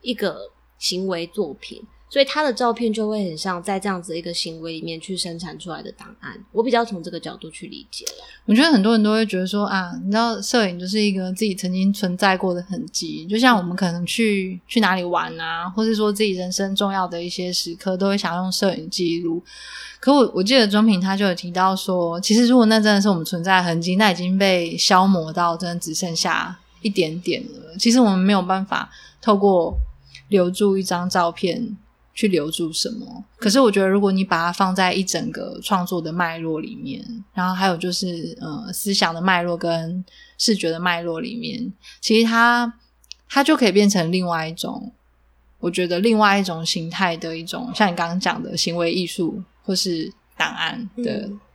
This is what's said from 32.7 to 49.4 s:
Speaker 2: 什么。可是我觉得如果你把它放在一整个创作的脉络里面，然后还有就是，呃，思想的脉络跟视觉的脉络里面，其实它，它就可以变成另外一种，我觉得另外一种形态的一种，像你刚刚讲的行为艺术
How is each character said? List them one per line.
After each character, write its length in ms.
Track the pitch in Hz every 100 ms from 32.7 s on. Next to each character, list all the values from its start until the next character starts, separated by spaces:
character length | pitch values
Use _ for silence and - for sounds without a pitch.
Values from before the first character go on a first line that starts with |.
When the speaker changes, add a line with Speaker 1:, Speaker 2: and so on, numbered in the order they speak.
Speaker 2:
什 180 | 160 -
么。 340 | - - - - _
可 120 | 226
是 80 | 220
我 100 | 254
觉 120 | 202
得 80 | 190
如 120 | 196
果 120 | 202
你 100 | 190
把 140 | 190 170
它 160 | 170
放 200 | 175 190
在 200 | 185 185
一 100 | 180
整 300 | 190 170 -
个 260 | - - -
创 220 | - 196
作 160 | 180 180
的 120 | 165
脉 260 | 170 170 165
络 220 | 165 156
里 160 | - -
面， 480 | 254 269 - 226 196
然 160 | - 180
后 60 |
还 120 | 185 190
有 100 | 170
就 140 | 180
是， 460 | 180 185 170 165 165
呃， 300 | 165 151 208
思 200 | 185 202
想 200 | 196 180
的 80 | 165
脉 220 | 180 180
络 140 | 175 170
跟 480 | 170 165 165 180 185 - - _
视 180 | 254
觉 160 | 202 170
的 80 | 165
脉 240 | 180 170
络 180 | 170 165
里 140 | 165
面， 380 | 240 - - - - - -
其 200 | - 226
实 60 | 226
它， 520 | 226 233 240 240 233 _ _ _ - _
它 140 | -
就 140 | 277 311
可 100 | 233
以 60 |
变 160 | 190 202
成 240 | 196 165
另 140 | 185 180
外 200 | 165 160
一 60 |
种， 400 | 165 - - - _ _ _ _ _ _ _
我 120 | 175
觉 180 | 185 180
得 100 | 175
另 180 | 214 220
外 200 | 214 196
一 60 |
种 200 | 190 165
形 240 | 165 - 165
态 280 | 165 185 165
的 200 | 165 165
一 60 |
种， 300 | 165 - 247
像 160 | - 208
你 60 | 175
刚 100 | 170
刚 140 | 180
讲 200 | 190 165
的 160 | 170 165
行 200 | - 170
为 160 | 170
艺 100 | 175
术 380 | 175 - 165 -